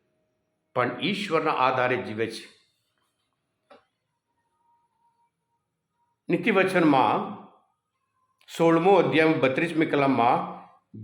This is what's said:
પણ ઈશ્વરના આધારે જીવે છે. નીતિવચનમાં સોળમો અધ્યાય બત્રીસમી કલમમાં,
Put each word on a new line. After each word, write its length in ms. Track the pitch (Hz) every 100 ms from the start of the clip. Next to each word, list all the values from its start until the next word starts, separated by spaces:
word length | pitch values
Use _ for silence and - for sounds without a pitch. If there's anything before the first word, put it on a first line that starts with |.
| _ _ _ _ _ _ _ 123
પણ 160 | 123 -
ઈશ્વરના 500 | 165 196 - 160 151
આધારે 460 | 143 127 127 127 127
જીવે 300 | 101 107 110
છે. 220 | - - _ _ _ _ _ _ _ _ _ _ _ _ - _ _ _ _ _ _ _ 1077 906 960 960 960 932 932 960 960 932 _ _ _ _ _ _ _ -
નીતિવચનમાં 1160 | 170 196 190 185 185 160 135 110 156 208 - - _ _ _ _ _ _ _ _ _ - -
સોળમો 380 | 165 165 185 190
અધ્યાય 380 | 143 151 160
બત્રીસમી 520 | 151 131 165 165 156 156
કલમમાં, 540 | 147 139 123 120 156 196 - - _ _ 110